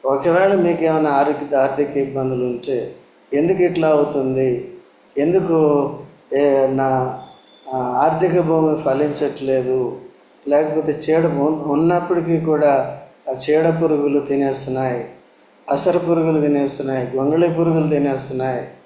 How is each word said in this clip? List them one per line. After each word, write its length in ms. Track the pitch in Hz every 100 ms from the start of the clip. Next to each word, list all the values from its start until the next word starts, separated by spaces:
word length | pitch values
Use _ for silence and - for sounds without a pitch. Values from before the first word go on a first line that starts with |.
| 131
ఒకవేళ 500 | 139 170 175 196 196
మీకు 280 | 170 156
ఏమైనా 260 | 160 156 151
ఆర్థిక, 460 | 139 143 147 143 139
ఆర్థిక 340 | 135 135 143
ఇబ్బందులు 560 | 139 135 135 131 127 123
ఉంటే, 500 | 120 - 127 95 - - _ _
ఎందుకు 300 | 143 170 185
ఇట్లా 240 | 175 175 156
అవుతుంది, 920 | 147 147 143 131 131 131 120 - - - _ _ 143
ఎందుకు 720 | 151 185 165 165 151 143 135 - - - _
ఏ, 340 | 135 143 135 135
నా, 520 | 135 135 131 127 - - - _ - -
ఆ, 40 | 131
ఆర్థిక 600 | 127 123 151 160 180 175
భూమి 420 | 160 160 156 151
ఫలించట్లేదు, 1200 | 143 135 151 147 147 - 135 131 127 131 120 120 - - _ _ 143
లేకపోతే 440 | 147 151 156 151
చీడ 340 | 143 - 160 160
ఉన్-, 380 | 139 147 156
ఉన్నప్పటికీ 760 | 147 143 165 175 170 175 165 165
కూడా 640 | 165 151 147 135 127 - - _ -
ఆ 40 |
చీడ 500 | 127 - 151 165 160
పురుగులు 360 | 165 151 143 143
తినేస్తున్నాయి, 840 | 139 139 139 131 131 131 131 123 113 - _ _ _ _ -
అసర 260 | 139 185 175
పురుగులు 440 | 165 165 160 156
తినేస్తున్నాయి, 760 | 147 143 139 - 135 131 120 131
గొంగళి 360 | 139 165 170
పురుగులు 340 | 160 170 160 156
తినేస్తున్నాయి 800 | 147 143 135 - 131 131 123 - -